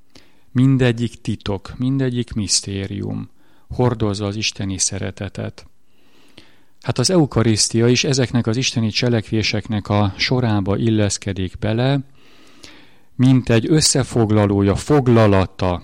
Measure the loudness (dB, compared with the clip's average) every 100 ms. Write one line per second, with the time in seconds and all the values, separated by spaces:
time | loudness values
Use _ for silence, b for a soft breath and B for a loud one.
0 | -20 b b b b 0 2 2 2 0
1 | -4 -6 -8 -8 -6 -8 -10 -6 -4 -2
2 | -2 -4 -6 -4 -4 -4 -4 -8 -8 -8
3 | -8 -8 -10 b b b b -2 -2 0
4 | -2 -2 -4 -4 -6 -6 -8 -4 -4 -4
5 | -8 -8 -10 -8 -10 -12 -20 -20 -20 b
6 | b b b b b b b b -8 -2
7 | 2 2 2 2 2 2 0 2 2 2
8 | 2 0 0 0 0 -2 -2 -2 -2 0
9 | 0 0 0 -2 -2 -4 -4 -6 0 0
10 | 0 0 -2 0 0 0 0 0 0 2
11 | 0 -2 -6 -6 -6 -6 -4 -2 0 -2
12 | -4 B B B B B B B B B
13 | B 0 4 4 4 2 4 2 2 0
14 | 0 0 2 4 2 4 2 2 2 2
15 | 4 6 6 4 2 -2 -2 -2